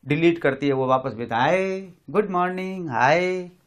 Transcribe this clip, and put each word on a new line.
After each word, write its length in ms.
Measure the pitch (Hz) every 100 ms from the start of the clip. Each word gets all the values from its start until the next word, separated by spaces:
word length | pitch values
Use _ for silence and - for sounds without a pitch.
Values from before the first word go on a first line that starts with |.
| 131
डिलीट 320 | 147 170 170
करती 280 | 147 127 143
है, 60 |
वो 140 | 135 131
वापस 260 | 127 135
भेजता, 240 | 110 117 117
"हाय, 440 | 139 185 190 190 190 - -
गुड 200 | 165 196
मॉर्निंग, 580 | 180 180 185 185 185 170
हाय।" 600 | 117 127 165 180 185 180 _